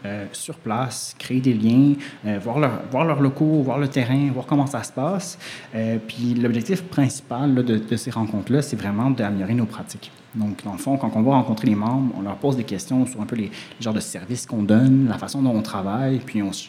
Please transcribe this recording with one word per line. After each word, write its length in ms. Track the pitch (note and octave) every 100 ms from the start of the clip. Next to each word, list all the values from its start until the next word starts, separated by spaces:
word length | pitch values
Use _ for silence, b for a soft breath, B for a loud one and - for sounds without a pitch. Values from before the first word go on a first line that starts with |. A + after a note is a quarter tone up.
euh, 220 | G2+ G#2 G2+
sur 240 | - - -
place, 580 | A2+ A2 B2+ - - -
créer 200 | - C3
des 140 | B2+
liens, 400 | A2 A2 B2+ C#3+ C#3+ B B G#2+
euh, 140 | G2+
voir 160 | A#2 C3
leur, 240 | C3+ G#2+ -
voir 160 | B2+ E3
leurs 160 | C#3+
locaux, 400 | C#3 C3+ D#3 D#3
voir 160 | C3 C3
le 100 | C3+
terrain, 440 | C3+ A#2 C3+ C#3+
voir 160 | B2 -
comment 180 | C#3+ C3+
ça 160 | A#2
se 120 | A2
passe. 440 | - D3+ F#3+ - - B B B A2
Euh, 240 | A2+ A2+ A2
puis 260 | A#2+ A#2+
l'objectif 480 | A#2+ A#2+ A#2 D3 F3+
principal, 720 | - - C3+ - - B2 C#3+
là, 80 | B2+
de, 160 | A#2+ G#2+
de 180 | - A2+
ces 140 | C3
rencontres-là, 540 | A#2 G#2+ G#2 - C#3
c'est 140 | C#3+ G#2+
vraiment 340 | G2+ G#2 C3
d'améliorer 420 | A#2+ G#2 G2 F#2+
nos 140 | A#2+ A2
pratiques. 440 | - F2+ F#2+ - - - A2
Donc, 280 | G#2 G2
dans 100 | G#2+
le 40 | F2
fond, 200 | C3+ C3+
quand 140 | A2+ A2
on 80 |
va 80 | B2
rencontrer 360 | C3+ A#2+ G#2+ G#2+
les 80 | G#2
membres, 380 | A2 C3 C3 -
on 60 |
leur 140 | G2+ -
pose 200 | C#3 B2+
des 100 | A2
questions 420 | F#2+ - B2+ B2
sur 120 | A2
un 40 | G#2
peu 100 | A#2
les, 100 | G2
les 60 | B B -
genres 140 | A#2
de 80 | G#2
services 440 | - F2+ F#2 B2 -
qu'on 160 | A2+
donne, 460 | G2+ A2 C3 C3+ B2+
la 100 | F#2
façon 240 | F#2+ C#3
dont 140 | C3 A2
on 80 |
travaille, 560 | G#2+ G2+ G2 A#2 C3+ B2+
puis 200 | - G#2+
on, 80 | G2 -